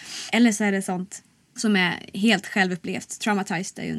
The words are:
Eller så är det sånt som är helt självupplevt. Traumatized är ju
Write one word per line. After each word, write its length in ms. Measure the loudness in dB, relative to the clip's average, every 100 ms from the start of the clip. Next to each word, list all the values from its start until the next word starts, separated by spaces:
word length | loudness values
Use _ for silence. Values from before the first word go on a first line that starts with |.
| -14 -14 -2
Eller 200 | 4 4
så 120 | 4
är 80 | 2
det 100 | 0
sånt 420 | -2 -4 -6 -12 _ _ _
som 200 | -4 2
är 340 | 4 2 -2 -8
helt 340 | 0 2 2 2
självupplevt. 720 | 0 0 -2 -6 -8 -8 -6
Traumatized 640 | -2 0 0 -4 -6 -8
är 40 |
ju 40 | -8